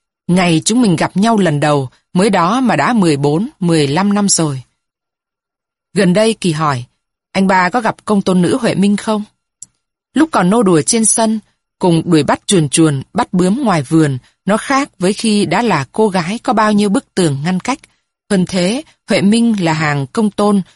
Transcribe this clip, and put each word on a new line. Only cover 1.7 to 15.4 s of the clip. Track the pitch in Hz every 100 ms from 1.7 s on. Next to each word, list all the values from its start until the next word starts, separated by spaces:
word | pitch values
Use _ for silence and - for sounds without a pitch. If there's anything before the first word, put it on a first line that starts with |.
| 143 127 _ _
mới | 180 220
đó | 190 170 247
mà | 240 147
đã | 165
mười | 233 170 139
bốn, | 143 156 254 -
mười | 170 160 139
lăm | 165 202
năm | 202 202
rồi. | - 156 131 - _ _ _ _ _ _ _ _ _ _ _ _
Gần | 185 180
đây | 185 226 214
Kỳ | 180
hỏi, | 151 156 123 123 _ _ _ _
anh | 190 190
ba | 185 180
có | 247
gặp | 220 -
công | - 202
tôn | 196 180
nữ | 175 262
Huệ | 220
Minh | - 202 202
không? | 220 214 208 _ _ - - _ _ _ _
Lúc | 254 320
còn | 226 180
nô | 240
đùa | 190 160
trên | - 226
sân, | 214 - 220 220 - _ _ -
cùng | 185 165 170
đuổi | 156
bắt | 139 - -
chuồn | 180 147
chuồn, | - 160 135 -
bắt | 202 -
bướm | 180 180 247
ngoài | 233 165
vườn, | 131 160 147 131 - _
nó | 185 220
khác | - 269 285 -
với | 185
khi | 208 220 208